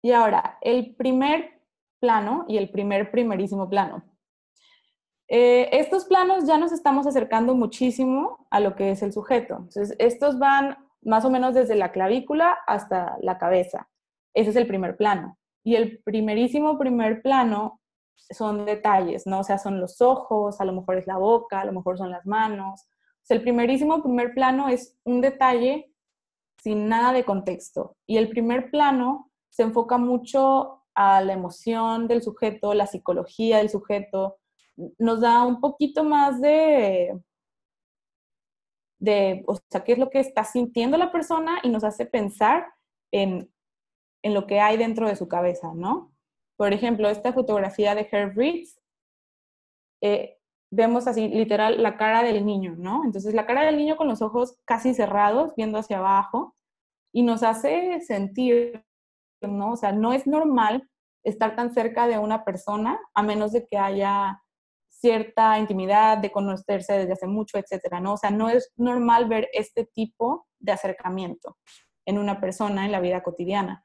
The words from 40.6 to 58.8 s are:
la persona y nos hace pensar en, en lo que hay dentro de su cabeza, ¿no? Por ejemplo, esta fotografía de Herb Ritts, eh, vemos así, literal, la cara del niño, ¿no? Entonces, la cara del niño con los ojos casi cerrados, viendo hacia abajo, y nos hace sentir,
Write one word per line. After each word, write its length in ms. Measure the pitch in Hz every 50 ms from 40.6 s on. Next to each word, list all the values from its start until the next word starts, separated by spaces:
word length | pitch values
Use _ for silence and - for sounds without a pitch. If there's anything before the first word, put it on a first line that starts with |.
| 240 240 - 240 233 254 285
la 160 | 330 359 359
persona 460 | 359 349 339 - 330 320 320 330 - -
y 60 | - 247
nos 160 | 226 214 214
hace 200 | 214 214 - 240
pensar 640 | - - 240 208 196 202 - 214 214 262 339 339 - _ _ _ _ _ _ _ _
en, 400 | - 202 196 190 185 180 - _ _ _ _ _ _ _ _ _ _ _ _ _ _ _
en 120 | - 220 208
lo 120 | 202 196
que 140 | 202 202 202
hay 160 | 208 214 220
dentro 320 | 226 233 226 220 220 226 214
de 80 | 202
su 120 | 202 180 170
cabeza, 440 | - 175 175 180 175 175 - 165 165
¿no? 380 | 165 175 196 262 359 - _ _ _ _ _ _ _ _ _ _ _
Por 140 | 208 202
ejemplo, 360 | 196 208 226 233 233 208 214 208
esta 240 | 214 208 - 247
fotografía 640 | 247 262 247 - 214 202 196 196 196 - 208 202 208
de 140 | 214 214 -
Herb 240 | - 202 208 196 196
Ritts, 440 | 208 254 302 349 339 339 - - _ _ _ _ _ _ _ _ _ _ _ _ _ _ _ _ _ _ _ _ _ _ _ _ _
eh, 360 | - 208 208 - - - - _ _ _ _ _ _ _
vemos 360 | - 196 226 226 233 247 240
así, 220 | 254 226 220 220 214
literal, 540 | - 220 226 220 214 208 214 220 226 226
la 140 | 226 208 208
cara 260 | - 214 220 220 226
del 220 | 240 240 214 208 202
niño, 300 | 208 208 196 190 180 165
¿no? 280 | 165 175 185 214 294 320
Entonces, 300 | 240 190 196 190 214 214
la 120 | 226 214
cara 180 | 220 240 269 302
del 120 | 311 311
niño 200 | 294 294 302 311
con 120 | 311 320 285
los 120 | 226 214
ojos 360 | 226 214 220 240 247 247 - _ _
casi 300 | - 240 226 233 254 247
cerrados, 600 | 247 214 196 202 202 208 208 214 254 320 311 -
viendo 240 | - 220 220 214 214
hacia 200 | 220 - 202 190
abajo, 560 | 185 190 196 196 202 - - 240 311 - _ _ _ _ _ _ _ _ _ _ _ _ -
y 80 | 233
nos 200 | 240 233 233 220
hace 580 | 233 226 226 226 226 285 311 339 359 359 349 330
sentir, 840 | 349 - 220 196 196 196 196 254 254 247 240 240 240 240 233 220